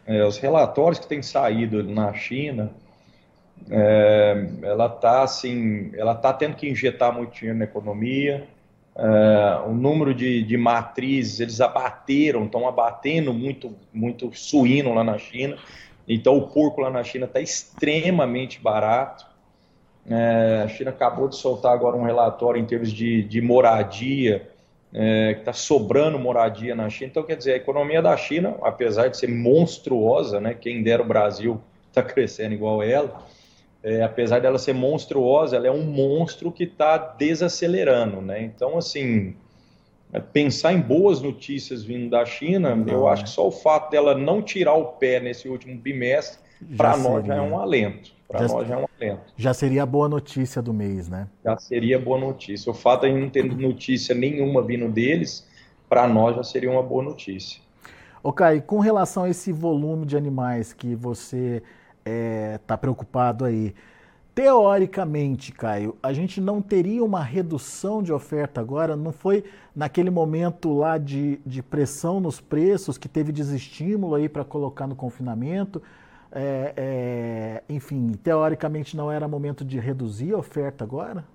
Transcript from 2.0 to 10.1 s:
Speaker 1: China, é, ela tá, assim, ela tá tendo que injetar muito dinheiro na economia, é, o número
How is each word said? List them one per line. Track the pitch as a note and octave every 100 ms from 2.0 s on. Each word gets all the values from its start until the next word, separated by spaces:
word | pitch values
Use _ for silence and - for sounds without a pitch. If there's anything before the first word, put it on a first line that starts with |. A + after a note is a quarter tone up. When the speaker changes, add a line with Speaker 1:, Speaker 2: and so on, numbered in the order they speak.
| G#2
Speaker 1:
China, | G2+ - B2 D3 B2 G#2+ - _ _ _ _ _ _ _ - -
é, | G#2+ G#2 G#2+ G#2 G#2+ G#2 G2+ F#2 -
ela | G2 G#2+ A#2
tá, | - A#2 B2+
assim, | C3 - B2+ A#2+ A2 G#2 F#2+
ela | - A2
tá | A2+ C3
tendo | C3 D3+ D#3
que | C#3+
injetar | C3+ C3 - A#2+
muito | A#2+ A#2
dinheiro | - A2+ A2+
na |
economia, | G#2+ G#2 G#2 G#2 A#2 C3+ C#3 C#3+ - _ _ _ _ -
é, | A2 G#2+ G#2+ G#2 G2+ F2+ A2
o |
número | A#2 C3+ D#3 C#3+